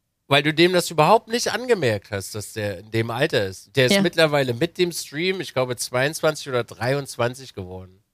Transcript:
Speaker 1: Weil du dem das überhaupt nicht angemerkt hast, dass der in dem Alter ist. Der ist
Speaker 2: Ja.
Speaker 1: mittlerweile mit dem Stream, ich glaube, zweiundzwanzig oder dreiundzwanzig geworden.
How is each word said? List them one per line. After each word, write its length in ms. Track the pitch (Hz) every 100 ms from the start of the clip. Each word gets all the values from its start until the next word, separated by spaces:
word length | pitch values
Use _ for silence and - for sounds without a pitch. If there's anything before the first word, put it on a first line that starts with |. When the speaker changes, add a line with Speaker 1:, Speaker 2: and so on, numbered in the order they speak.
| _ _ -
Speaker 1:
Weil 140 | 139
du 100 | 147
dem 200 | 151 175
das 180 | 180 -
überhaupt 380 | 160 156 226 -
nicht 240 | 233 -
angemerkt 580 | 208 254 214 131 104 -
hast, 240 | 98 - 107
dass 160 | -
der 280 | 110 104 92
in 120 | 107
dem 180 | 110 117
Alter 340 | 117 156 127 98
ist. 280 | 95 - -
Der 80 | 127
ist 80 |
Speaker 2:
Ja. 80 | 196
Speaker 1:
mittlerweile 520 | 180 165 160 147 127
mit 240 | 117 165 -
dem 140 | 175
Stream, 480 | 160 - 143 180 190
ich 140 | 143
glaube, 240 | 131 127 120
zweiundzwanzig 720 | - 123 139 - 160 151 147
oder 160 | 123 117
dreiundzwanzig 880 | 87 120 143 135 - 120 127 127
geworden. 500 | - 92 92 92 95 _